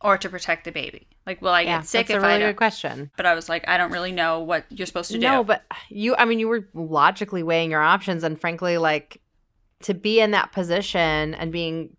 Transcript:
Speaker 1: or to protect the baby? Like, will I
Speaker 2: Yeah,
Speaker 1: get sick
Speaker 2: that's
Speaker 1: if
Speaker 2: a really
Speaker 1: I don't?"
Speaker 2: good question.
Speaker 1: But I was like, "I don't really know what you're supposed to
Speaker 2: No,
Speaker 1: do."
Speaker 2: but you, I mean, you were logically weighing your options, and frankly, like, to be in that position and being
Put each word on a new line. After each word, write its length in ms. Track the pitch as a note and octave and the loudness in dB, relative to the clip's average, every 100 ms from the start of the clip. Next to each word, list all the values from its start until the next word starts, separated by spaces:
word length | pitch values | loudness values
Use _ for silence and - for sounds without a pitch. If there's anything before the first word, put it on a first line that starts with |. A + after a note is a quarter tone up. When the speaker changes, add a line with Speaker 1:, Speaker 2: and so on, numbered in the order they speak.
Speaker 1:
or 160 | G#3 F#3+ | 0 0
to 120 | F3+ | -2
protect 340 | F#3 - E3 | -8 -4 -4
the 80 | E3 | -4
baby? 360 | D#3+ - - _ _ - | -10 -12 -14 _ _ -12
Like, 160 | F3+ | -4
will 80 | F#3 | 2
I 120 | F3 | 2
Speaker 2:
Yeah, 180 | E3+ E3 | 2 -2
Speaker 1:
get 80 | D#3 | 0
sick 200 | A#3 A3+ | 0 2
Speaker 2:
that's 100 | G#3 | 2
Speaker 1:
if 0 | |
Speaker 2:
a 40 | |
really 140 | G3+ G3+ | 4 4
Speaker 1:
I 40 | |
don't?" 100 | G#3 | 2
Speaker 2:
good 60 | G3 | 2
question. 540 | A3 - D3 C3 C#3+ - | 0 0 -8 -8 -10 0
Speaker 1:
But 80 | F3+ | 2
I 80 | |
was 160 | E3 E3 | 2 0
like, 180 | E3 - | -4 0
"I 100 | F3 | 0
don't 140 | F3 | 0
really 200 | F3 F#3 | -2 -4
know 260 | F3+ E3 E3 | -2 0 0
what 260 | D#3+ E3 - | -2 -4 -4
you're 180 | - F3+ | -10 -8
supposed 240 | F3 F3 | -6 -6
to 60 | A3+ | 0
Speaker 2:
No, 240 | B3+ C4+ | 2 2
Speaker 1:
do." 40 | G#3+ | 2
Speaker 2:
but 160 | G#3 - - - | 0 -2 -16 -14
you, 260 | G3+ A3+ B3+ | -4 0 2
I 100 | A#3 | 2
mean, 140 | A3+ | 2
you 80 | A3 | 0
were 220 | A#3 G3 | -2 -4
logically 680 | E3 D#3+ D#3 D#3 F#3+ G3 F3+ | -10 -2 4 4 4 -4 -4
weighing 280 | E3 E3 E3 | 0 0 2
your 100 | D#3 | 2
options, 400 | D#3 F#3+ F#3+ E3+ | 2 2 0 -4
and 160 | E3 D#3 | -4 -4
frankly, 380 | E3+ E3 F3+ E3+ | -4 -2 -2 0
like, 420 | D#3+ D3+ - - _ _ _ _ _ _ | 0 0 -6 -20 _ _ _ _ _ _
to 100 | - | -6
be 260 | F#3+ G#3+ A3+ | -2 2 4
in 120 | G#3+ | 4
that 200 | G#3 - | 2 0
position 840 | G3 F3 F3 F#3+ F#3 D#3+ D3+ D3+ - | -4 -2 -2 0 0 2 0 -2 -6
and 160 | E3 | -8
being 440 | E3+ E3 D#3+ - | -6 -6 -6 -10